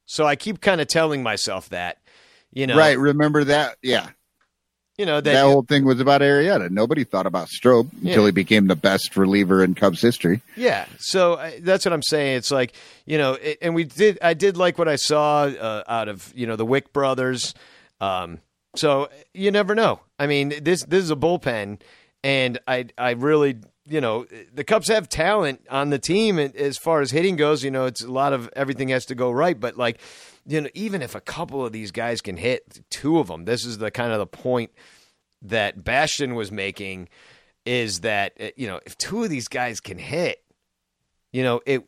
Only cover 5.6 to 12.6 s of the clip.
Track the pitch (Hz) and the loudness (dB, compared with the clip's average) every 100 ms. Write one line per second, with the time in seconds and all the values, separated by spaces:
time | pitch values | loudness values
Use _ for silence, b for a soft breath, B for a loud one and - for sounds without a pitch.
5.6 | 120 143 135 127 135 139 143 143 170 175 | 6 4 4 4 4 6 6 4 4 2
6.6 | 87 98 123 156 120 95 95 90 82 - | 0 0 0 0 0 -2 0 -2 -6 0
7.6 | 123 120 113 - 90 98 104 95 90 107 | 6 6 4 -2 0 4 4 4 4 4
8.6 | 95 87 98 95 - - 95 101 92 95 | 4 4 2 2 0 0 2 4 4 4
9.6 | 92 90 101 82 - - - 107 - - | 4 4 2 4 0 2 0 -2 -4 -4
10.6 | 247 101 - - - 190 175 160 160 127 | -2 -2 -6 -12 -4 2 2 0 -6 -8
11.6 | 170 190 190 165 - 156 139 127 - 139 | 0 0 2 -2 0 0 0 -2 0 0